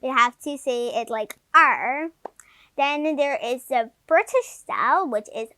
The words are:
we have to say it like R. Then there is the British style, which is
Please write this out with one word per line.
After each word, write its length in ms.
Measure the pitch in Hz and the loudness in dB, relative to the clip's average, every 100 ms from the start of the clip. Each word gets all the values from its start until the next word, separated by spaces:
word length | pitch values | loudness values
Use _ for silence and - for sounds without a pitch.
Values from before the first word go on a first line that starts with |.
we 80 | 262 | -2
have 280 | 262 240 240 | 2 2 0
to 180 | - 285 | -8 -6
say 300 | - 247 240 | -4 -4 -2
it 200 | 226 226 | -4 -4
like 280 | 226 214 - _ | -6 -6 -10 _
R. 560 | 311 302 233 185 269 320 _ - _ - _ _ - | 6 6 4 -2 -4 -6 _ -18 _ -20 _ _ -2
Then 380 | 277 294 302 | -2 0 -2
there 240 | 294 285 277 | 0 0 -2
is 240 | 233 254 | -4 -6
the 260 | - 240 226 _ _ | -2 -2 -2 _ _
British 380 | 320 427 523 | 2 4 0
style, 640 | 480 - - - 208 311 359 | -2 -12 -8 -2 2 2 2
which 200 | 214 214 | -4 -6
is 140 | - 226 | -10 -10